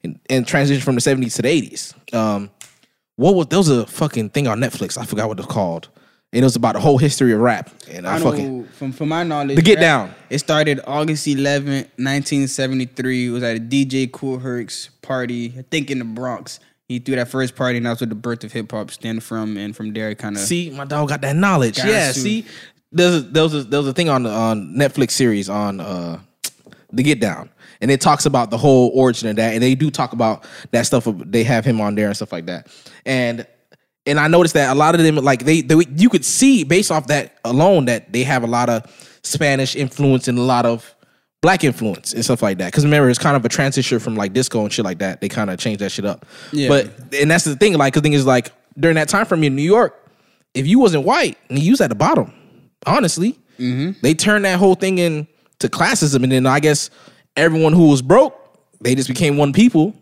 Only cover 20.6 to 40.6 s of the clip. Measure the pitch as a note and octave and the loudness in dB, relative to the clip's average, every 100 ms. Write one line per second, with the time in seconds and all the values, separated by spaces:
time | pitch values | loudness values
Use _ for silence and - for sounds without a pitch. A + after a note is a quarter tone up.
20.6 | E3+ C3+ C#3 D3 D3 C#3+ C#3 D3 G3 E3+ | -6 -12 -8 -4 -4 -4 -4 0 2 2
21.6 | A#2+ C3 G3+ G#3+ D3 B2+ C3 A3 - - | 0 0 0 0 0 -2 -4 -4 -8 -20
22.6 | - _ _ D#3+ F3+ E3+ A#2 D3+ D#3+ D3+ | -20 _ _ 2 2 2 0 0 0 -2
23.6 | A#2+ C#3 C#3 C3 E3 C3+ A#2 G#2+ A2+ G#2+ | -4 -2 -2 -2 0 0 0 -2 -2 -2
24.6 | E2+ G#2 C#3+ - B2 - B2 G#2 F#2 G#2 | -4 0 0 0 -2 2 2 0 -2 -4
25.6 | G#2 G2 G2+ F2+ F2 E2 _ _ - _ | -4 -6 -8 -8 -8 -12 _ _ -16 _
26.6 | - _ _ A2+ C3+ G#3+ A2 E2 - _ | -20 _ _ -2 0 0 -2 -4 -14 _
27.6 | - _ A#2 C3+ D#3 C#3+ D3 C3+ A2+ A2 | -20 _ 0 2 2 2 2 0 -2 0
28.6 | D3 C3 B2 C3 C3 A#2 A2+ G#2+ A2+ A2+ | 4 6 4 4 2 2 -4 -2 -2 0
29.6 | B2 C3 D3+ - B2+ A#2 A2+ G2 - - | 0 2 -2 -2 -6 -2 -2 -2 -10 -20
30.6 | - A#2 A2 B2+ A2+ F#2 - A2+ A2+ A#2 | -4 -2 0 0 -2 -6 -4 -2 0 0
31.6 | A2+ A2+ G#2 G#2 G#2 G2+ G#2 E2+ E2+ F2 | 0 -2 -2 -2 -4 -4 -8 -10 -10 -12
32.6 | - - - - - C3 A#2+ A#2 G#2+ _ | -14 -20 -20 -14 -4 -2 -2 -4 -12 _
33.6 | _ _ _ _ - D3 D3+ F3 E3+ D#3+ | _ _ _ _ -2 0 4 4 4 2
34.6 | C#3 C3+ D3+ E3+ D#3+ D3+ C3+ B2+ C3 D#3+ | 2 4 4 4 4 4 2 2 2 0
35.6 | B2+ D#3 E3+ C#3+ A#3+ F3 - - C4+ B3+ | 4 4 4 4 4 4 0 2 4 4
36.6 | C#3 F3 G#3 D#3 B2 D3 G#2+ _ A2 B2+ | 2 0 2 -2 0 -2 -2 _ -2 2
37.6 | F3+ F#3 B2 A2+ - B2 B2+ C3 A#2 A#2+ | 4 4 2 -2 -2 -2 0 -2 0 -2
38.6 | A#2+ A2+ - _ - _ - - D3 C3+ | 0 -2 -6 _ -20 _ -8 -2 0 0
39.6 | C3+ C#3+ C3 - C#3+ C3 B2+ B2 B2+ B2 | -2 -4 -6 0 2 2 2 0 2 2